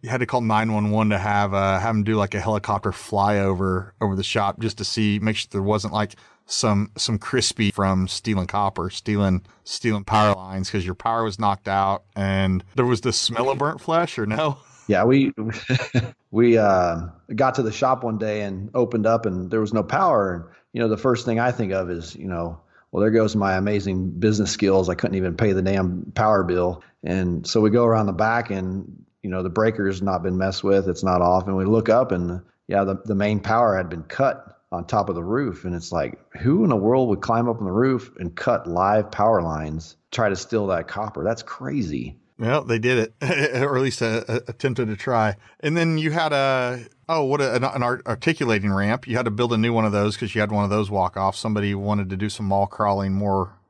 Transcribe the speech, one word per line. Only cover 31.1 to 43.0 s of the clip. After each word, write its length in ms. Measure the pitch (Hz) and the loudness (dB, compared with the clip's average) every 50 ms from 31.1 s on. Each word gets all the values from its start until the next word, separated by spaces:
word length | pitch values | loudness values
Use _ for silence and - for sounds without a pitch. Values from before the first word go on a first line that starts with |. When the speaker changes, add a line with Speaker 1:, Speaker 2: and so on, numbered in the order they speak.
| 90 90 87 | 2 4 4
Speaker 2:
off. 240 | 90 92 92 90 | 4 4 4 2
And 100 | 98 95 | 0 -2
we 80 | 95 95 | 0 2
look 240 | 98 107 113 110 117 | 2 2 2 4 4
up 220 | 110 120 131 123 104 | 4 4 4 2 0
and, 280 | 87 87 87 87 90 90 _ _ _ _ - | -2 -2 -4 -6 -8 -10 _ _ _ _ -2
yeah, 140 | 95 98 98 | 0 0 2
the, 120 | 95 98 95 - | 2 -2 -4 -4
the 100 | 107 104 | -2 0
main 260 | 98 101 104 107 101 | 0 2 2 0 0
power 360 | - 104 110 113 120 113 98 | 0 0 2 4 4 4 2
had 120 | 95 92 85 | 2 -2 -4
been 140 | 87 82 78 | -8 -10 -10
cut 560 | - - - 135 135 - - - - - _ _ _ - | -12 -2 0 0 0 0 -2 -10 -20 -20 _ _ _ -8
on 120 | 87 87 | -8 -6
top 220 | - - 107 98 92 | -2 0 0 0 0
of 60 | 92 | -2
the 100 | 85 85 | -4 -2
roof. 400 | 90 107 131 143 120 87 - - | -2 -2 -2 -2 -2 -6 -6 -8
And 100 | 92 87 | -6 -6
it's 160 | 85 85 - 87 | -6 -6 -4 -2
like, 260 | 85 73 60 - - _ _ - - | -2 -2 -2 -6 -12 _ _ -14 -2
who 220 | - 123 147 190 226 | 0 2 2 4 4
in 80 | 185 | 4
the 60 | 127 | 2
world 320 | 104 95 110 123 131 131 120 | 2 4 4 4 4 4 2
would 120 | 104 95 - | 0 -2 0
climb 260 | - 117 113 117 120 | 0 0 2 2 0
up 100 | 113 117 | -2 -2
on 60 | 107 | -4
the 80 | 95 90 | -2 2
roof 380 | 104 127 131 131 120 110 - _ - | 2 2 2 2 0 -4 -8 _ -10
and 160 | 92 87 82 | -10 -8 -8
cut 300 | - - 131 117 - - 87 | -4 0 0 0 0 -2 -2
live 420 | 85 87 92 98 104 107 104 107 | 0 2 2 4 4 2 2 0
power 300 | - - 104 110 113 92 85 | -2 0 2 4 4 2 2
lines, 540 | 82 78 78 78 78 78 80 80 - - _ _ _ - | 0 -4 -4 -6 -6 -8 -8 -10 -12 -20 _ _ _ -4
try 160 | - 117 104 | 0 0 0
to 80 | 98 | 0
steal 300 | 92 - - - 110 104 98 | -2 -4 -2 -2 -2 0 0
that 200 | 92 85 80 - | -2 -2 -4 -6
copper? 360 | - 98 107 110 - - 78 | -8 -8 -8 -8 -8 -4 -4
That's 180 | 101 117 - - | -2 -4 -4 -8
crazy. 760 | - - - 127 135 143 147 107 82 73 65 60 67 71 _ _ _ _ _ | -16 -14 -10 -8 -6 -4 -4 -4 -4 -4 -6 -8 -8 -12 _ _ _ _ _
Speaker 1:
Well, 260 | - 113 131 151 - | -2 0 0 0 0
they 140 | - 117 113 | 0 -2 0
did 320 | 107 123 127 120 | 0 2 2 2